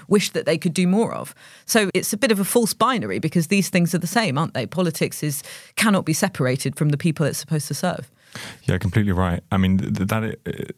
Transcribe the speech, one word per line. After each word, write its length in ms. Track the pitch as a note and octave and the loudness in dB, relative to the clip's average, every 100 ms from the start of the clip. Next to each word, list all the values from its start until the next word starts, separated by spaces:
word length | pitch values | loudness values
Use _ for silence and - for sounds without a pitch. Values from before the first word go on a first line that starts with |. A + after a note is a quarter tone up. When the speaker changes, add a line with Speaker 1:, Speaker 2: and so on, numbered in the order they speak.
| - | 2
Speaker 1:
wish 220 | G3+ G3+ | 2 2
that 160 | E3 C#3+ | -2 0
they 140 | D#3+ | 0
could 160 | F3 D#3 | 0 2
do 100 | F3+ | 2
more 260 | G3 A3+ A1+ | 2 0 -4
of. 180 | - - - - - | -10 -16 -20 -18 0
So 240 | A3+ G3 - | 2 2 0
it's 180 | - | -2
a 40 | G#3 | 0
bit 140 | C4 | 2
of 80 | G3+ | 2
a 60 | F#3+ | 2
false 300 | A#3+ A3 - | 2 2 2
binary 420 | A3+ A#3+ G#2+ F#2 | 0 2 -2 -2
because 300 | E3 F3 D#3 | 0 0 2
these 220 | G3+ - | 0 2
things 260 | F3+ E3+ F3 | 2 2 0
are 20 | |
the 80 | F3 | 0
same, 320 | A#3+ G#3 C3 | 0 0 0
aren't 160 | D#3+ | -2
they? 140 | C3 A2 | -4 -4
Politics 560 | E3 F3 D#3+ D3+ - | -2 -2 0 -4 -2
is, 180 | D3+ C#3+ - - - - | -4 -4 -10 -18 -10 0
cannot 280 | G#3+ G3 - | 2 2 0
be 80 | |
separated 600 | D#3+ F#3+ - B2+ C#3 C3+ - | 0 -2 0 -2 0 -4 0
from 140 | D3+ | 0
the 80 | D3 | 2
people 280 | E3+ D3+ C#3+ | 0 0 -2
it's 140 | - | -2
supposed 280 | - D#3 - | -4 -4 -4
to 40 | |
serve. 380 | C#3+ F3+ - C3 _ _ - - - | -4 -4 -4 -10 _ _ -16 -16 -6
Speaker 2:
Yeah, 140 | - F#2 | -2 0
completely 340 | F#2+ A2+ G#2 | 0 2 2
right. 300 | F2+ F#2 F2 - | 2 2 0 0
I 60 | G2 | 2
mean, 200 | F#2 F#2+ | 4 2
th-, 160 | - G#2 | 0 -2
th-, 120 | G2 | 0
that 140 | A2 | -2
i-, 120 | A2 - - | -2 -8 -10
i-, 200 | - - | -8 -8